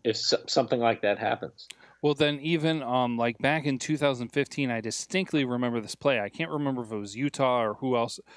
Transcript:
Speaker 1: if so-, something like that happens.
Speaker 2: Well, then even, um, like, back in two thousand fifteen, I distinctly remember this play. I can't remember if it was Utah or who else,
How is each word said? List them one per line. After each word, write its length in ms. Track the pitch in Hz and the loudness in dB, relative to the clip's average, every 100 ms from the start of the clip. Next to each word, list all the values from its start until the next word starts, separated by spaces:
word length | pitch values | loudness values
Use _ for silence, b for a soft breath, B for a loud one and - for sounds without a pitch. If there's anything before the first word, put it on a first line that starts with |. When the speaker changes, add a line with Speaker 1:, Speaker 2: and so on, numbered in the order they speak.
Speaker 1:
if 120 | 120 110 | -2 0
so-, 260 | - - - | 0 0 0
something 320 | - 120 127 | 0 2 2
like 220 | 117 113 | 2 2
that 160 | 104 101 | 0 0
happens. 480 | 107 120 69 - - B B B | 0 -2 -6 -12 -20 B B B
Speaker 2:
Well, 120 | 147 | 0
then 240 | 143 147 147 | 2 2 2
even, 420 | 151 165 156 160 | 0 2 2 0
um, 340 | 123 127 123 117 | 0 2 2 2
like, 220 | 120 117 | 0 2
back 260 | 135 156 147 | 0 2 0
in 120 | 131 | -2
two 180 | - 156 | -2 0
thousand 320 | 147 127 120 | 2 0 -2
fifteen, 420 | 143 135 - 135 | -2 -2 -2 -2
I 100 | 117 | -2
distinctly 640 | 110 - - 185 185 156 | -4 -6 -4 -2 0 0
remember 360 | 131 123 123 120 | 0 0 0 -2
this 160 | 107 - | -4 -2
play. 240 | 143 127 | 2 2
I 80 | 101 | 0
can't 220 | - 165 | -6 -6
remember 320 | 151 143 131 | -2 -2 -2
if 100 | 113 | -4
it 40 | 110 | -6
was 200 | 101 104 | -8 -4
Utah 460 | 143 - 131 123 | -4 2 2 4
or 120 | 113 | 2
who 220 | 107 131 120 | -2 0 2
else, 240 | 113 - - | 0 -4 -16